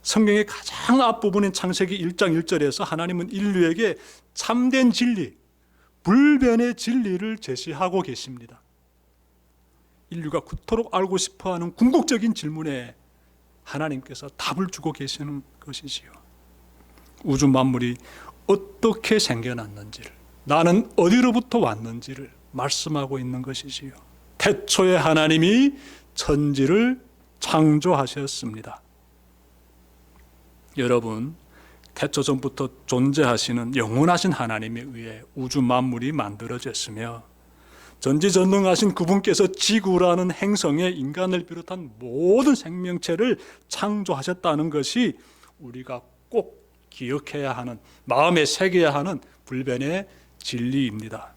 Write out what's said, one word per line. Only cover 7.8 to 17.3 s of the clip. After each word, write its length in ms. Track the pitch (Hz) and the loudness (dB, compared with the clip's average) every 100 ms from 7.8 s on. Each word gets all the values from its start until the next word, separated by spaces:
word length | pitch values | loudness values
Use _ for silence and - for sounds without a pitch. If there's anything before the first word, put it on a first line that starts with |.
| 185 185 | -2 -2
계십니다. 600 | 175 120 - 123 113 - _ _ _ _ _ _ _ _ _ _ _ _ _ _ _ | -4 -10 -12 -16 -20 -20 _ _ _ _ _ _ _ _ _ _ _ _ _ _ _
인류가 320 | 170 156 160 | -10 -6 -6
그토록 520 | - - - 226 226 | -8 -14 -4 -4 0
알고 240 | 185 190 185 | -2 0 -2
싶어하는 560 | - _ 190 175 175 | -4 _ -6 -4 -6
궁극적인 600 | - 247 311 330 240 226 | 2 4 4 2 0 0
질문에 640 | - 151 156 156 131 120 - _ _ _ _ _ _ | -2 -6 -6 -6 -6 -10 -20 _ _ _ _ _ _
하나님께서 640 | - 143 156 131 - 131 143 | -12 -6 -6 -6 -12 -16 -16
답을 380 | - - 160 190 | -8 -6 -4 -6
주고 240 | - 170 | -4 -8
계시는 520 | 151 135 - 147 143 - _ | -6 -10 -8 -8 -10 -12 _
것이지요. 520 | - 135 143 - - - _ _ _ _ _ _ _ - _ _ | -16 -14 -12 -12 -12 -20 _ _ _ _ _ _ _ -20 _ _
우주 240 | 170 | -4